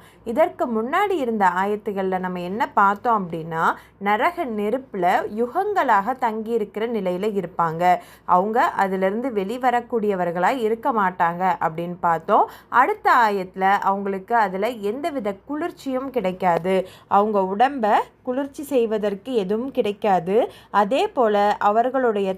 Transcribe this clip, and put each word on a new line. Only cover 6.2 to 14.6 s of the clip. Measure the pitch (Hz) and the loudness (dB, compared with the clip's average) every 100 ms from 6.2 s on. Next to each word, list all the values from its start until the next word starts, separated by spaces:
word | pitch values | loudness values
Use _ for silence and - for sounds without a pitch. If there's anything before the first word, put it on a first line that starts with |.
| 233 220 220 233 208 208 233 | -4 -4 -4 -4 -4 -4 -4
நிலையில | 226 185 180 214 196 | -2 -2 -2 -2 -2
இருப்பாங்க. | 175 - 165 165 180 175 - - - | -4 -2 -2 2 2 2 0 -16 2
அவங்க | 180 202 233 339 | 2 4 2 2
அதிலிருந்து | - 196 190 190 214 269 | 2 0 0 0 0 -2
வெளிவரக்கூடியவர்களா | 208 190 247 254 240 240 233 208 190 175 170 185 262 | -4 -4 -2 0 0 -2 -2 0 0 -2 0 0 2
இருக்க | 214 226 285 | 0 0 0
மாட்டாங்க | 233 185 185 170 175 185 175 | 0 0 2 0 2 0 0
அப்படின்னு | 165 160 170 175 | -2 -4 -6 -4
பார்த்தோம். | 175 165 165 233 427 - - | 0 0 2 2 2 -2 -2
அடுத்த | 233 285 427 403 | 2 2 2 2
ஆயத்துல | 294 220 202 185 190 | 4 4 2 -4 -2
அவங்களுக்கு | 190 196 190 196 196 196 190 233 | 2 2 2 0 -2 -6 0 0
அதுல | 202 190 | 2 0